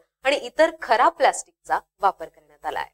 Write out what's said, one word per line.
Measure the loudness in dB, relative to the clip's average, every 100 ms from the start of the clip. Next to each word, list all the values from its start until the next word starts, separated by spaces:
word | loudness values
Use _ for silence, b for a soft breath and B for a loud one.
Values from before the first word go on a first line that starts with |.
| _ _
आणि | -2 -2
इतर | -2 0 0 0
खराब | 0 2 2
प्लास्टिकचा | 2 0 0 -8 _ -6 -6 -6 _
वापर | -2 -2 -10
करण्यात | _ _ _ -8
आलाय. | -8 -8